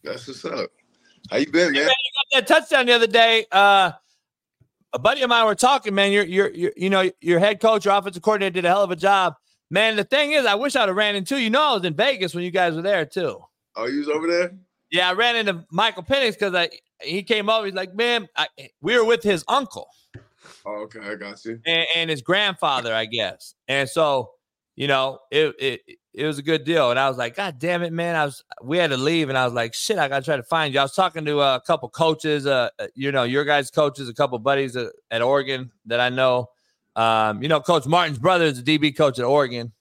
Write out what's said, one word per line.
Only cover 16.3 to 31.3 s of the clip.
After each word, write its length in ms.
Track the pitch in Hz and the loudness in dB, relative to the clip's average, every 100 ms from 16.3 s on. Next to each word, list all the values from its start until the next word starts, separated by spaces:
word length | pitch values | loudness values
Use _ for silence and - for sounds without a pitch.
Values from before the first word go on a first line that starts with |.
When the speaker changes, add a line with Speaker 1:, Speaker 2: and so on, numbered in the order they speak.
| 190 | -2
Speaker 2:
'cause 160 | 202 | -2
I, 160 | 175 170 - _ _ | 0 -2 -6 _ _
he 220 | 131 180 | -8 -8
came 260 | 196 220 208 | -2 -2 0
over. 160 | 220 202 | -2 -2
He's 80 | |
like, 220 | 190 185 190 | -8 -8 -4
"Man," 320 | 240 240 180 - | -2 -2 -4 -8
I, 120 | 156 - 139 _ | -8 -8 -20 _
we 140 | 160 240 | 0 2
were 100 | 226 | 4
with 180 | 233 | 2
his 200 | 214 180 - | 2 0 0
uncle. 400 | 247 262 - - _ _ - _ _ - - 101 | -2 -2 -12 -16 _ _ -20 _ _ -20 -18 -12
Speaker 1:
Oh, 180 | 104 | -12
okay, 160 | 107 110 | -12 -14
I 160 | 101 104 | -12 -10
got 280 | 101 101 | -12 -14
you. 160 | 110 113 160 | -12 -8 -2
Speaker 2:
And, 220 | 165 165 165 | -2 0 -2
and 140 | 165 | -2
his 120 | 151 | -6
grandfather, 720 | 123 185 208 180 156 131 117 | -2 0 0 -2 -2 -2 -2
I 120 | 110 113 | -4 -4
guess. 500 | 113 101 - - _ - | -4 -6 -6 -20 _ -4
And 220 | 139 131 | -2 0
so, 440 | - 151 135 117 _ _ _ _ - | 0 2 0 -4 _ _ _ _ -8
you 120 | 143 | 0
know, 320 | 135 135 135 _ | 0 0 -6 _
it, 240 | 143 151 - | 0 0 0
it, 240 | 135 120 _ - _ | -4 -6 _ -20 _
it 140 | - 151 | -6 -4
was 100 | 143 | -4
a 60 | |
good 220 | 143 160 135 | -2 -2 0
deal. 260 | 165 127 | 2 2
And 80 | 123 | 2
I 100 | 135 | 0
was 80 | 127 | 0
like, 180 | 120 117 | -6 -4
"God 220 | 196 131 | -8 -6
damn 240 | 160 175 | -4 -2
it, 120 | 170 | -4
man." 220 | 165 170 165 | -4 -2 -2
I 100 | 147 | -2
was, 180 | 135 _ - | -6 _ -18
we 160 | 120 170 | -4 0
had 140 | 170 | 0
to 60 | 131 | 0
leave, 320 | 143 165 147 | 0 0 0
and 80 | 135 | 0
I 60 | 127 | 0
was 100 | 120 | 0
like, 180 | 117 | -4
"Shit, 240 | - - 202 | -6 -4 -2
I 100 | 143 | 0
gotta 160 | 139 | -2
try 120 | 135 143 | -2 -4
to 80 | |
find 280 | 117 165 151 | -2 -2 0
you." 100 | 135 | 0
I 20 | |
was 100 | 139 | 0
talking 320 | - 185 165 | 0 -2 -2
to, 140 | 151 | -4